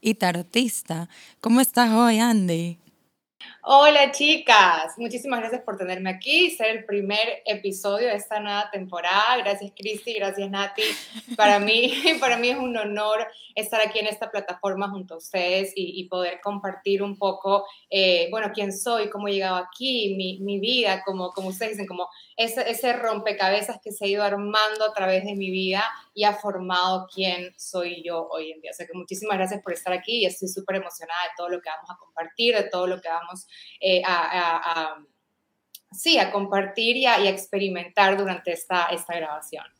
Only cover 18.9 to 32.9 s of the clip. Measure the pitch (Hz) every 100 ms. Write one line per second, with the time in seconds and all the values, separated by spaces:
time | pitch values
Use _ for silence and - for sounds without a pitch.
18.9 | 233 208 202 202 196 190 185 180 - 262
19.9 | 254 208 190 185 190 196 196 214 254 214
20.9 | 190 190 190 180 190 190 190 226 208 190
21.9 | 180 180 - - - 226 226 240 233 254
22.9 | 233 226 208 214 202 190 202 208 214 -
23.9 | 196 202 202 208 202 208 214 214 214 214
24.9 | 214 190 185 196 202 190 185 185 190 220
25.9 | - - - 208 208 214 185 185 180 185
26.9 | 190 185 196 190 180 180 _ - 185 175
27.9 | 175 170 165 165 165 160 156 156 - 170
28.9 | 175 180 190 214 196 190 202 196 170 -
29.9 | 180 180 233 185 175 190 190 196 190 185
30.9 | - 160 175 175 - 175 180 170 156 -
31.9 | 180 _ - 160 - 233 220 196 185 185